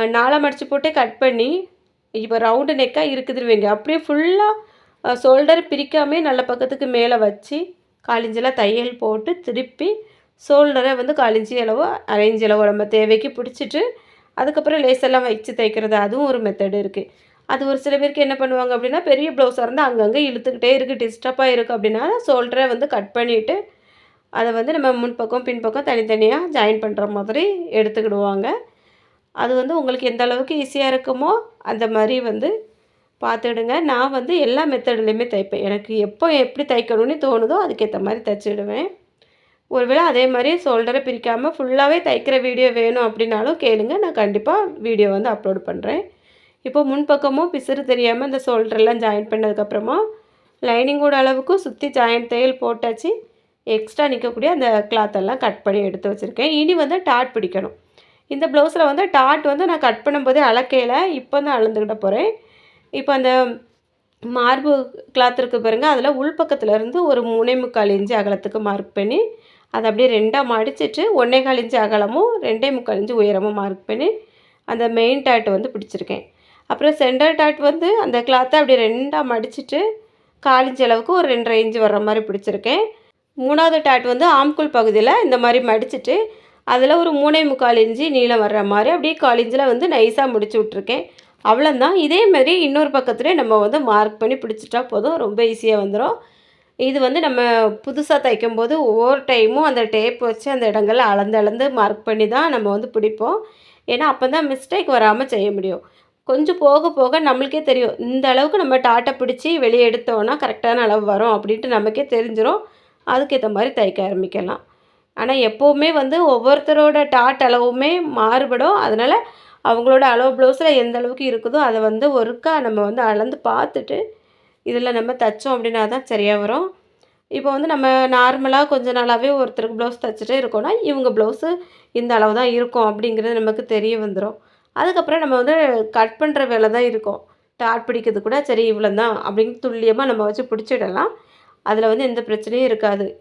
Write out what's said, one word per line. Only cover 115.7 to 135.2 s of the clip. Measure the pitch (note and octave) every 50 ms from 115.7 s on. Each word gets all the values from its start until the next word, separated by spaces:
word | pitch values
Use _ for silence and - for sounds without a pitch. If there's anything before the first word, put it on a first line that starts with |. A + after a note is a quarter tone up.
| C#4+ C#4+ D4+ E4
வந்து | D#4 D4 C4+ C4 D#4 E4+ F4 D4
ஒவ்வொருத்தரோட | C4 B3 A3+ C4 C#4+ D4 C#4+ D4+ D4+ D4+ D4+ D4+ D4 D4 C#4+ D4
டாட் | C#4 B3 A#3+ C4 C4 C4
அளவுமே | C4+ A#3+ B3 A#3+ A#3+ A#3+ A#3+ B3+ C4+ D#4 F4 F4+
மாறுபடும். | E4 D4+ - A#3 A3 A3 A#3+ C4 C#4 A#3+ B3 A#3+ C4+ F4 -
அதனால | - - - G#3+ G#3+ A#3+ C#4 F4 A#4 A#4 - - - - - - _ -
அவங்களோட | A#3+ A#3 A#3 A#3+ C4 C4 C4
அளவு | C#4 C4 A#3 A#3+ B3+ C4
பிளவுஸ்ல | B3 B3+ C4 B3+ C4 - E4 D#4 C#4+
எந்த | B3+ A#3+ A#3 A#3 A#3+
அளவுக்கு | B3 B3 B3+ B3+ C4+
இருக்குதோ | B3+ A3+ A3 A3+ A#3 B3+
அதை | D4+ C#4+ A#3+ A3 A3
வந்து | A3 G#3+ A3 A3 C#4 D4
ஒருக்கா | C4+ B3 A3 A3+ A#3+ A#3+ - D#4+ D#4+ D4+
நம்ம | B3+ A3+ G#3+ G#3
வந்து | G#3 G3+ A3+ B3+
அளந்து | A#3 A3 G#3 G#3 A3 G#3+ - - -
பார்த்துட்டு | A#3 A3+ B3 - - - C4+ - - C#4+ - A4 G#4+ - _ _ _ _ _ _ _ _ _ -
இதுல | A#3+ A#3+ A#3+ B3 B3
நம்ம | A#3+ A3+ A3+ B3
தைச்சோம் | B3+ B3+ A#3+ G#3+ G#3+ A3 - C4+ B3+
அப்படின்னா | A#3+ A3+ A#3 A3+ A3+ G#3+ G#3+
தான் | B3 C4 C4
சரியா | - A#3 G#3 G3+ G#3 G#3
வரும். | G#3 G#3 G3+ A#3+ D#4 F#4 F#4+ - _ _ _ _ _ _ _ _ _ _ -
இப்போ | - C#4 C4+ C#4
வந்து | C4+ C#4 D4+
நம்ம | D#4+ D#4 C4+ C4+ C4 C4 C4 C4
நார்மலா | C4 B3+ B3 B3 B3+ C4 C4+ C4+ C4+ C4+ C#4 D4 C#4+
கொஞ்ச | C#4+ C4 A#3+ B3
நாளாவே | B3 B3 A#3+ B3 A#3 A#3 B3 C#4+
ஒருத்தருக்கு | C#4+ C4+ B3+ A3+ - - A3+ A#3 A3+ G#3+
பிளவுஸ் | A#3+ A#3+ A#3+ -
தைச்சிட்டே | - A3+ G#3+ - G#3+ G#3+ B3+ C4+
இருக்கோம்னா, | B3+ A3 - G#3 A#3 E4+ A4 A#4+
இவங்க | G4+ D4+ C#4 C4+ B3+ A#3+
பிளவுஸ் | G#3 A3 G#3+ A3+ G#3+ - D#4 E4 F4+ F4 F4 - _ _ _ _
இந்த | - A#3+ A#3+ A#3+ A#3
அளவு | G#3+ G#3+ G#3+ G#3+
தான் | A#3+ B3+ B3
இருக்கும் | A#3 A#3+ A#3+ A#3+ - A#3+ A3 G#3+
அப்படிங்கிறது | G#3 G#3 A3+ A#3 A3 A3 G#3+ A#3
நமக்கு | A#3 A3+ A3 A3 A3 A3+ -
தெரிய | - A3 G#3 G#3 A3+ A3+ A3
வந்துரும். | G#3+ G#3 F#3 F#3+ G3+ G#3+ G#3+ - _ _ _ _ _ _ -
அதுக்கப்புறம் | - D4+ F4+ F4+ F4 E4 D4+ D#4 E4